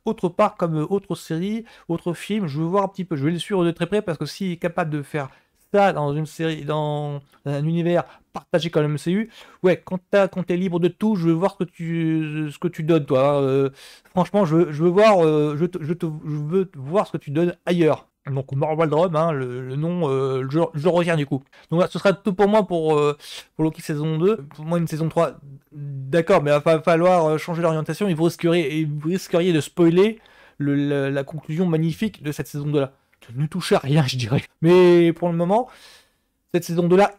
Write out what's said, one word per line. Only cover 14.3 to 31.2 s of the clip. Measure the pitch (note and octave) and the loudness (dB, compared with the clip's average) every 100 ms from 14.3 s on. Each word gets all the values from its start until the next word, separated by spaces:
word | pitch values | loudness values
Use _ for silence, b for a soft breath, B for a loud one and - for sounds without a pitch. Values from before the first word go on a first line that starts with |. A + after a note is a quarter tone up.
| G#3 E3+ | 0 2
je, | D#3+ D#3+ | 2 2
je | D3 | 0
veux | F3 | 2
voir, | F#3 A3 F#3+ | 6 6 6
euh, | D#3+ D3+ D3+ D3 | 4 4 0 0
je | F3 | -4
te, | F3 | -4
je | D3+ | -6
te, | E3+ E3 | -6 -6
je | D#3 D#3 D3+ | -8 -8 -8
veux | D3 F#3+ F#3 | -2 -2 -2
voir | C#3 C3+ G3 - | -6 -4 -2 -2
ce | |
que | D#3 | -6
tu | - | -6
donnes | C#3+ F3 - - | -2 -2 -2 -2
ailleurs. | F3 D#3 B2+ - _ C#3+ | 2 2 0 -6 _ -8
Donc, | C3+ - | -8 -6
Mark | C3+ D3+ D#3 | -4 -2 0
Waldron, | D#3+ D3 F#3 | 0 2 0
hein, | D3+ E3+ | 0 -2
le, | C#3 B2+ B2 B2+ | -2 -6 -8 -8
le | C#3 | -6
nom, | E3 F3+ D3 | -4 -2 0
euh, | C3+ C3+ C3 C3 | 0 -2 -2 -2
je, | D#3 E3+ | -2 -2
je | D3 F3 | 0 0
reviens | E3+ F3 D#3+ | 2 2 0
du | C#3 | -2
coup. | C3+ - b - | -4 -8 b -4
Donc, | E3 | 0
voilà, | F3+ | 0
ce | F#3 | 0
sera | G3+ | 0
tout | F#3 A3 | 0 -2
pour | F#3 G3+ | 2 4
moi | G#3+ G3 | 4 2
pour, | F3 D#3 D3+ | 0 0 2
euh, | D3 D3 B B B | 2 -2 B B B
pour | - | -4
Loki | D#3+ - | -4 -4
saison | - D3 D#3+ D#3 | -6 -4 -4 0
deux. | F#3 G#3+ | 0 0
Pour | C#3+ - | -6 -14
moi, | D#3 F3 | -4 -2
une | E3 | -2
saison | D#3 D#3+ | -4 -2
trois, | E3+ D3+ - C#3+ C#3 _ | 0 0 -4 -18 -20 _
d'accord, | D3 C#3+ C3+ C3+ E3+ E3 F#3 | -14 -12 -10 -2 0 4 4
mais | D3 | 4
il | |
va | D3 | 2
fa-, | E3 D#3+ | 4 2
falloir, | F3+ E3 F3+ F3+ D#3 | 4 4 4 4 4
euh, | D#3 | 0
changer | - D#3+ | -2 -2
l'orientation, | E3+ D#3 D#3 D#3 G3+ | 0 0 -2 -2 -2
et | |
vous | D#3 | 2
risqueriez, | E3+ - E3+ F3 C#3 D#3 | 0 0 0 2 0 -2
et | D#3 | -4
vous | D3 D#3 | -4 -4
risqueriez | F#3 - E3+ F3+ | -4 -2 0 2
de | D#3+ | 0
spoiler | - - E3+ F3 G#3+ A3 b b b - | 0 2 4 6 4 0 b b b -6
le, | C#3+ | -2
la, | C#3+ C#3+ C#3+ C#3 | 0 0 0 -2
la | C#3 | -2